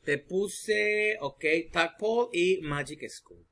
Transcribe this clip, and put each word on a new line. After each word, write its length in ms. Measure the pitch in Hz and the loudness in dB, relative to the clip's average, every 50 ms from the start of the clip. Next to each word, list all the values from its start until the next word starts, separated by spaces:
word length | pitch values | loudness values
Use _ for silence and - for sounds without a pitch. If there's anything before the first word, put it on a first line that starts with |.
| _ | _
Te 140 | - 143 139 | -2 -2 -2
puse, 960 | - - 175 190 202 196 - - - - 214 214 214 208 208 214 214 214 214 - | -2 -4 -2 -2 -2 -2 -4 -8 -2 -2 0 2 2 2 2 2 2 0 0 -2
ok, 240 | - - - _ - 151 156 165 165 - | -4 -8 -8 _ 0 2 2 2 0 -2
Tadpole 560 | - 175 165 170 - - 208 214 226 233 247 240 | 0 0 0 0 0 -2 -2 0 2 2 0 0
y 260 | - 175 175 185 190 185 | 2 2 4 4 4 2
Magic 480 | 165 151 147 143 139 139 151 - 131 110 | 0 -2 -2 -2 -4 -6 -10 -12 -12 -12
School. 380 | - - _ _ 90 85 85 _ | -12 -14 _ _ -20 -20 -20 _